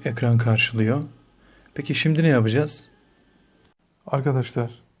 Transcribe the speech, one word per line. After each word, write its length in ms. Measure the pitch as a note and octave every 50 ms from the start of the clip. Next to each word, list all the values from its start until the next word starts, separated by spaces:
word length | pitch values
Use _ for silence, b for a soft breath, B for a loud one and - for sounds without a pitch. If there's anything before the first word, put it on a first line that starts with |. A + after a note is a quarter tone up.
| -
ekran 320 | C#3 A#2+ - B2 A#2+ A#2 A2+
karşılıyor. 680 | A#2 A#2 A2 G#2+ - - A#2 A2 A2 G#2+ B2+ D3 D3+ - - _ _ _ B B B B B B B B B
Peki 220 | - C#3 - C#3+
şimdi 280 | - - D#3 D#3 D#3 E3
ne 40 | D#3+
yapacağız? 600 | C#3+ B2 A2+ A2 A2 C3+ D3 D3+ - - - _ _ b b b b b b b b b b b b b b b _ _ _ _ _ _ - -
Arkadaşlar, 760 | - C#3 C3 D3 C3+ C3 A#2+ - - B2+ A#2 A2+ A2+ - _ _ _ _